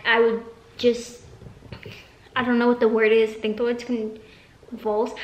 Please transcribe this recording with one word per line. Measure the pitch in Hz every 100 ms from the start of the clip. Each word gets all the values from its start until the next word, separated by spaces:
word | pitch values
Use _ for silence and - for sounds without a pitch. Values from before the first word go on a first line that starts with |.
I | 226 226
would | 233 214 - - - -
just, | 240 233 - - - - - - - - - - - - -
I | 262
don't | 247 240
know | 240
what | 240
the | 226
word | 220 220
is. | 226 220
I |
think | 220 220 208
the |
word's | 240 240
convulse. | - 240 214 - - - - - - 226 214 208 247 -